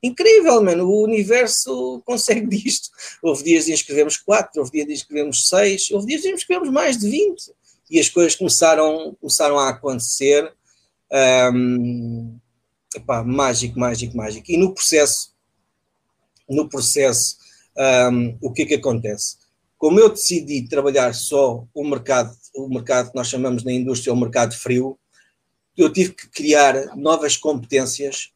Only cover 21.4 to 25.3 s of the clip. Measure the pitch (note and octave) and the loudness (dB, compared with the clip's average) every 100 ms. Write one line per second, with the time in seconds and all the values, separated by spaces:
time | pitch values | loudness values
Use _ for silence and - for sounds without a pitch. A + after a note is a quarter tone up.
21.4 | C3+ A#2 A#2 - D3 C#3 A#2+ C3 A2+ - | 2 0 -10 -8 -4 -6 0 0 0 -8
22.4 | _ C3+ C3+ B2+ A#2 C3 A#2+ C3 A#2+ C3 | _ -14 -8 -8 -2 -2 -2 -6 -6 -4
23.4 | B2+ B2 B2 B2+ B2+ A#2+ - B2 A#2 B2 | -4 -4 -4 -4 -4 -4 -2 -2 0 0
24.4 | A#2 A#2 - B2 C3 C3 _ _ _ | -2 -4 -2 -2 -2 -8 _ _ _